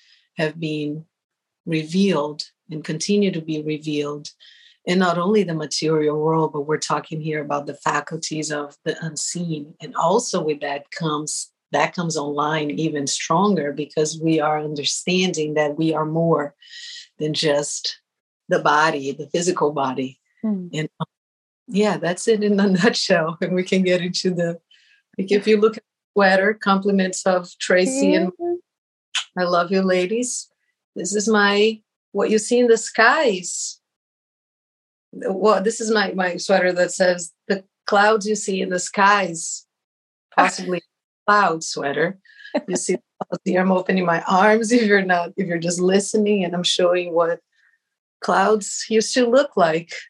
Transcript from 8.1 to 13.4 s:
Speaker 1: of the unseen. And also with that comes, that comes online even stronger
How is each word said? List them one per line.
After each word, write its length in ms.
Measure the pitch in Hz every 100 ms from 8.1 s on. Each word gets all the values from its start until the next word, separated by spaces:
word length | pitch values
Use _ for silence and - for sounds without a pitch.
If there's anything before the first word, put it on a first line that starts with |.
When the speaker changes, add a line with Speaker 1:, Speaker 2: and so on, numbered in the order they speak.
| 160 - 156 147
Speaker 1:
of 260 | 147 147 - 160
the 120 | - 160
unseen. 720 | 151 - 175 175 151 151 -
And 140 | 156 -
also 480 | 165 208 - 185
with 180 | 156 147
that 300 | 143 143 -
comes, 600 | - 165 151 151 - - _ _
that 220 | 147 160 -
comes 220 | 165 156
online 540 | 147 147 151 156 147
even 340 | 139 160 147 139
stronger 680 | - - 165